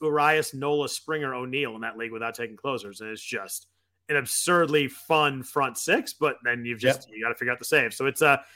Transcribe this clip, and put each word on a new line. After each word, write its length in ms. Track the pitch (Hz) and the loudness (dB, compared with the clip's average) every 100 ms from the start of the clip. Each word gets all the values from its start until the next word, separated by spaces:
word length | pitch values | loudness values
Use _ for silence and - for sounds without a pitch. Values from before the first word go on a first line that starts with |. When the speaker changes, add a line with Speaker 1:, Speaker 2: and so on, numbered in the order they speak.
Speaker 1:
Urias, 520 | 156 147 147 156 147 | 0 4 4 4 0
Nola, 340 | 135 143 147 139 | -4 0 0 0
Springer, 460 | - - 156 143 | -4 -6 -4 -4
O'Neill 400 | 127 127 135 135 110 | -4 -4 -2 -4 -4
in 60 | |
that 160 | 113 113 | -8 -6
league 140 | 117 | -8
without 240 | 113 117 113 | -6 -6 -6
taking 220 | 117 107 | -10 -8
closers. 440 | 139 127 104 95 | -6 -6 -8 -14
And 80 | 110 | -12
it's 140 | 110 | -12
just 440 | - 110 95 - _ _ _ _ - | -8 -8 -8 -12 _ _ _ _ -2
an 80 | 147 | -2
absurdly 720 | 123 - - 175 165 151 135 | 0 -2 4 4 6 4 2
fun 520 | - - 160 143 135 | -4 2 4 4 0
front 360 | 123 147 135 113 | -4 -2 -2 -2
six, 340 | - 226 247 | 0 0 0
but 220 | - 151 127 | -2 -2 0
then 220 | 120 120 120 | -2 -2 -2
you've 140 | 117 | 0
just, 280 | 131 131 - | 2 2 -2
Speaker 2:
Yep. 100 | 110 | -6
Speaker 1:
you 60 | |
gotta 120 | 113 117 | -4 -2
figure 180 | 123 | -2
out 60 | 123 | -2
the 60 | - | 2
save. 280 | 151 120 | 4 4
So 140 | - 135 | 0 -2
it's, 140 | 135 | 2
uh, 160 | 156 139 - | 4 4 0